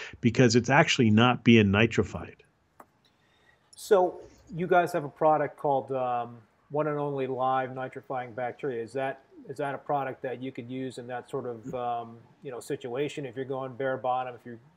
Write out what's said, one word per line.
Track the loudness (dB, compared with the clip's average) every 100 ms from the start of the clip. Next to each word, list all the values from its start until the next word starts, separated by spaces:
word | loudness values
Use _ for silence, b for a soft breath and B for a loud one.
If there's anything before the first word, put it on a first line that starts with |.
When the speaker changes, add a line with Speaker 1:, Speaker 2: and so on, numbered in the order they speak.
| B B
Speaker 1:
because | 0 4 4 4
it's | 4
actually | 4 4 4 4
not | 6 6 4
being | 8 8 8
nitrified. | 4 4 2 -2 -4 -14 -20 _ _ _ _ _ _ _ _ _ _ _ _ _ -8
Speaker 2:
So | 4 4 4 -2 -16 _ -14 -6
you | 2
guys | 4 4
have | -2
a | -6
product | 0 4 4 0 -2
called, | 0 0 0
um, | -4 -2 -4 -6 -12 _ _ _
One | -4 -4
and | -2
Only | -4 -4 -4
Live | -2 -2 -2 -2
Nitrifying | -8 -10 -12 -10 -10 -8 -8
Bacteria. | -8 -6 -6 -6
Is | -6
that, | -6 -6 -8 _ -20 -16
is | -8
that | -6 -6
a |
product | -4 -4 -4 -8
that | -8 -8
you | -10
could | -10 -10
use | -8 -8 -10
in | -12
that | -12 -8
sort | -8 -8
of, | -10 -10 -8
um, | -4 -6 -8 -16 _ _
you | -14
know, | -12
situation? | -8 -8 -6 -6 -6 -6 -10
If | -8
you're | -8
going | -6 -8
bare | -6 -4 -4
bottom, | -4 -4 -6 -12
if | -16
you're | -20 _